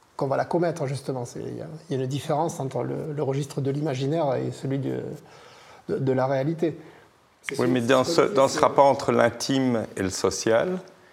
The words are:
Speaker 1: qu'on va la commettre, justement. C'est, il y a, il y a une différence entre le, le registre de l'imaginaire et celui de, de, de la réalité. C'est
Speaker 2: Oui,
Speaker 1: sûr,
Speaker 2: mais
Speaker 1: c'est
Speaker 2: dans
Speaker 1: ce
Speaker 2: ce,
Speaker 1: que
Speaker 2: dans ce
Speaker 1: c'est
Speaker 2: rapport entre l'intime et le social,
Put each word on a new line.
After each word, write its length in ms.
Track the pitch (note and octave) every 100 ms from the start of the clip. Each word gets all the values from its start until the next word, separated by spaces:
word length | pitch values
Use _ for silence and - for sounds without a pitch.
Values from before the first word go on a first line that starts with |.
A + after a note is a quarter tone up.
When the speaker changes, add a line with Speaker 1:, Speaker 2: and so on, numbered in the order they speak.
| _ -
Speaker 1:
qu'on 100 | C#3+
va 80 | C3+
la 80 | C3+
commettre, 420 | F3 E3+ - C#3
justement. 360 | C3+ - C3
C'est, 160 | A#2+ -
il 180 | A#2 A#2+
y 40 |
a, 60 | C3 D#3 -
il 80 | C3
y 20 |
a 40 |
une 60 | C3
différence 500 | C#3 - D3 E3 D#3+
entre 240 | C3+ B2+
le, 300 | B2+ C#3 D3+ D3
le 80 |
registre 380 | C#3 C3+ D3 -
de 100 | C3+
l'imaginaire 640 | C#3 D#3 B2+ C3+ E3 D3 B2+
et 160 | B2+
celui 260 | B2 C#3 C#3
de, 240 | C3 B2+ - D#3 - - - - - - -
de, 100 | D#3
de 140 | C3+
la 140 | B2+ C3
réalité. 500 | C3+ C#3 E3 E3+ D3+ - - - _ _ _
C'est 80 | - C3+
Speaker 2:
Oui, 60 | B2
Speaker 1:
sûr, 20 |
Speaker 2:
mais 120 | B2+
Speaker 1:
c'est 60 | A#2+
Speaker 2:
dans 160 | C3
Speaker 1:
ce 80 | B2+
Speaker 2:
ce, 80 | -
Speaker 1:
que 120 | C#3
Speaker 2:
dans 140 | C3+ C3+
ce 60 | -
Speaker 1:
c'est 40 | B2+
Speaker 2:
rapport 200 | C3 C#3
entre 240 | C3 -
l'intime 720 | A#2 A#2 A2+ - C3+ C3 A#2 - -
et 60 |
le 60 | F#2+
social, 680 | - F#2+ - A2+ A2+ F3 F#3 - - -